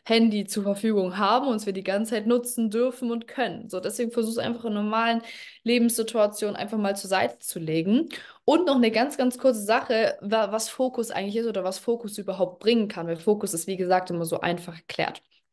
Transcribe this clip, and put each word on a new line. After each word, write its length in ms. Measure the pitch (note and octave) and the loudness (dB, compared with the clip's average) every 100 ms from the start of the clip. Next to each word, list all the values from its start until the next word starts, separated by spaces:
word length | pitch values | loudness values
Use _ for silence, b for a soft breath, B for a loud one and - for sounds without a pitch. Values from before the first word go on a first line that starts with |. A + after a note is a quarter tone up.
| - | 0
Handy 400 | A3+ A3+ G#3 G3+ | 4 4 2 -2
zur 160 | - | -2
Verfügung 560 | G3+ G3+ A3 G#3 F3+ F3+ | -2 0 2 2 0 0
haben 300 | G3+ A#3 C#4 | 2 2 2
und 80 | A3 | -2
es 100 | G#3 | -2
wir 80 | |
die 100 | F#3+ | -4
ganze 280 | F#3+ G3+ A3 | -2 -2 0
Zeit 160 | A3+ G#3 | -2 2
nutzen 420 | A#3+ A#3+ - A3+ | 2 0 -2 -2
dürfen 400 | G#3+ B3 B3+ A#3+ | 0 0 -2 -4
und 180 | A#3 A3+ | -6 -6
können. 420 | - A#3 E3+ - | -4 -4 -4 -8
So, 100 | F#3 | -6
deswegen 320 | F#3+ G#3 A#3 | -6 -4 -2
versuch's 260 | A#3 A3 A3+ | -2 -2 -2
einfach 280 | - A#3 A3+ | -2 -4 -4
in 100 | G#3 | -2
normalen 480 | G#3+ A3 A3+ A#3 A#3 B B B | 0 0 2 0 -4 B B B
Lebenssituationen 920 | A3+ A#3+ A#3 A#3 A3 A#3 G#3 G#3 G#3 G3+ | 0 4 4 2 0 2 2 2 -4 -4
einfach 220 | G#3 A3 | -4 -2
mal 180 | G3+ G3+ | -2 -2
zur 140 | F#3+ | 0
Seite 300 | F#3+ - - | 0 0 -2
zu 180 | - F#3 | -10 -6
legen. 520 | D#3+ D#3+ F3 A#3 E4 B B B - | -2 0 4 2 2 B B B 2
Und 220 | D#4 F4+ | 4 4
noch 80 | C4+ | 4
eine 160 | A#3 | 4
ganz, 260 | A3 C4+ - | 4 2 0
ganz 220 | B3+ B3 | 0 2
kurze 240 | C4 A3+ | 2 2
Sache, 520 | G3+ A#3 B3+ A3+ G#3+ - | 2 0 2 2 2 0
wa-, 300 | G3+ A3 G#3 | -2 0 0
was 180 | G#3+ A3 | -2 -4
Fokus 400 | - B3+ B3 A3 | -2 -2 0 -4
eigentlich 280 | - G3 G#3+ | -4 -4 -2
ist 100 | A3+ | -2
oder 160 | G3+ | -2
was 160 | F#3 F#3+ | -4 -4
Fokus 400 | - A#3+ A3+ G#3 | -2 -2 -4 -8
überhaupt 400 | G3 F#3+ F3+ - | -6 -2 -2 0
bringen 280 | G#3 A#3 G#3 | 2 2 2
kann, 200 | F3+ E3+ | -2 -6
weil 100 | E3 | -2
Fokus 380 | E3 G#3 G3+ E3 | 2 2 0 -4
ist, 100 | F3+ | -4
wie 120 | F#3 | -4
gesagt, 340 | F3+ F#3 F#3 | 2 2 2
immer 140 | F3 E3 | -4 -2
so 160 | - | -2
einfach 340 | E3+ F3 - E3 | -2 -2 -6 -14
erklärt. 480 | - - - - - _ _ | -10 -4 -4 -6 -14 _ _